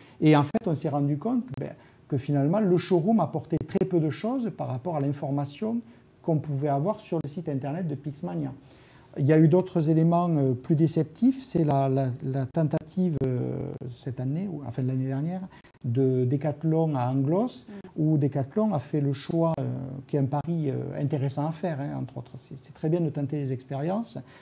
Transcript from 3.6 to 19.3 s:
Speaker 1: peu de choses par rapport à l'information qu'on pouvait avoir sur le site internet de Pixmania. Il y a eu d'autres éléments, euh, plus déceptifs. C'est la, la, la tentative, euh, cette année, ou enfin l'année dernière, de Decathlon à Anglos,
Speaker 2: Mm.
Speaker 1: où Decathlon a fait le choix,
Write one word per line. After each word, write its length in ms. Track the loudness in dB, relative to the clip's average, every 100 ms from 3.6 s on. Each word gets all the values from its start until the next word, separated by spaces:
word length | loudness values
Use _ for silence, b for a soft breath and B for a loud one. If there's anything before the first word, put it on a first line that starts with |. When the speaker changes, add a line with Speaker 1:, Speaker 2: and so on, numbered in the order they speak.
| 0 -2
Speaker 1:
peu 160 | 2 2
de 100 | 0
choses 400 | -2 -4 -2 -4 -6
par 120 | -6
rapport 280 | -6 -4 -2
à 40 |
l'information 800 | -2 -2 -2 -2 -4 -4 -4 -4 -6 B B _
qu'on 160 | -2 0
pouvait 300 | 0 -2 0
avoir 320 | 0 0 -4
sur 180 | -4 -4
le 60 | -4
site 200 | -8 -6
internet 380 | -4 -4 -4 -4
de 80 |
Pixmania. 580 | -6 -8 -8 -8 -6 -6 -8 B B B B B 0
Il 80 | 6
y 60 |
a 60 | 8
eu 100 | 8
d'autres 420 | 6 4 0 2
éléments, 380 | 4 4 4 2
euh, 220 | 2 2
plus 220 | 0 0 2
déceptifs. 680 | 4 2 -2 2 2 2
C'est 220 | -2 0
la, 240 | 2 4 2
la, 200 | 2 0 -2
la 240 | -4 -4 -2
tentative, 680 | 0 0 0 -4 -2 0 0
euh, 460 | 0 0 -2 -4 -6 -8 -10
cette 300 | -10 -10 -6
année, 280 | -4 -4 -4
ou 120 | -8 -8
enfin 160 | -4
l'année 240 | -2 -2 -2
dernière, 340 | -2 -4 -6 -10 B B B
de 400 | -2 2 4 4
Decathlon 680 | 2 2 0 -2 0 2 2
à 160 | 2 0
Anglos, 560 | 2 2 2 0 -4 -16
Speaker 2:
Mm. 360 | -18 -10 -2
Speaker 1:
où 160 | 2 4
Decathlon 540 | 2 0 -2 0 2
a 60 | 0
fait 220 | -2 0
le 120 | 0
choix, 420 | -2 -2